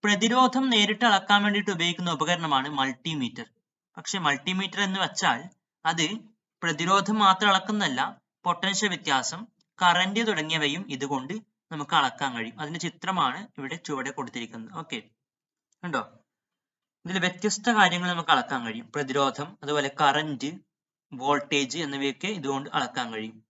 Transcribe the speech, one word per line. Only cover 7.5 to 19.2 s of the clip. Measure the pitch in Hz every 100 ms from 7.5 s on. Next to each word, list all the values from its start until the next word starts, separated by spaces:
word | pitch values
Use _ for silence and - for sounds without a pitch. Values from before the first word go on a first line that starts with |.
അളക്കുന്നതല്ല, | 190 190 214 180 127 156 - _ _ 175
പൊട്ടൻഷ്യൽ | 170 190 196 208
വ്യത്യാസം, | 175 - 135 123 165 226 _ _ -
കറന്റ് | 180 175 185 202 226
തുടങ്ങിയവയും | 180 156 160 147 156 208 135
ഇതുകൊണ്ട് | 139 135 131 214 - _ _
നമുക്ക് | 156 143 233
അളക്കാൻ | 135 - 139 120
കഴിയും. | 113 117
അതിന്റെ | 151 165 170
ചിത്രമാണ് | - 180 185 135 143 202 -
ഇവിടെ | 135 165 -
ചുവടെ | 139 131 143
കൊടുത്തിരിക്കുന്നത്. | 123 123 117 117 113 160
ഓക്കെ, | 165 120 - _ _ _ _ _ _ _
കണ്ടോ, | 180 139 - - _ _ _ _ _ _ _ _ 170
ഇതിൽ | 190 180
വ്യത്യസ്ത | 180 208 202 - 220
കാര്യങ്ങൾ | 185 175 180
നമുക്ക് | 175 165 143
അളക്കാൻ | 120 131 117
കഴിയും. | 110 120 147
പ്രതിരോധം, | 135 135